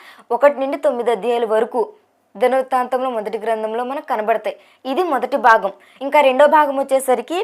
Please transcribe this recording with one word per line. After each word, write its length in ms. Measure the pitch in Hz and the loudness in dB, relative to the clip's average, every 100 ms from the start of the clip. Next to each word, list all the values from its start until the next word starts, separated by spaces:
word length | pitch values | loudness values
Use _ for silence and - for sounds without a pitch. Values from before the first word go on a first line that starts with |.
| - - - 247 | -16 -18 -6 2
ఒకటి 200 | 285 262 | 2 2
నుండి 160 | 269 285 294 | -4 -2 -2
తొమ్మిది 260 | 240 226 220 | -2 -2 -2
అధ్యాయాల 320 | 233 233 220 | -2 -2 0
వరకు 280 | 220 220 247 - - _ _ _ | 0 -2 -2 -4 -8 _ _ _
దినవృత్తాంతంలో 760 | 196 247 262 254 254 247 254 262 226 | -2 0 0 -2 -2 -2 -2 -4 -4
మొదటి 220 | 202 214 | -6 -6
గ్రంథంలో 400 | 226 220 220 226 247 | -4 -4 -4 -6 -6
మనకు 180 | 285 302 | -8 -6
కనబడతాయి. 440 | 226 214 220 202 - _ _ 262 | -4 -2 -2 -2 -10 _ _ -6
ఇది 120 | 269 359 | -2 0
మొదటి 280 | 262 233 349 285 | -2 -2 2 4
భాగం. 260 | 220 190 - _ - 277 | 4 2 -8 _ -12 -2
ఇంకా 140 | 294 269 | 2 4
రెండో 160 | 254 294 311 | 6 6 6
భాగం 180 | 294 269 | 2 0
వచ్చేసరికి 540 | 269 269 262 247 247 349 | -2 -2 0 -2 -2 -6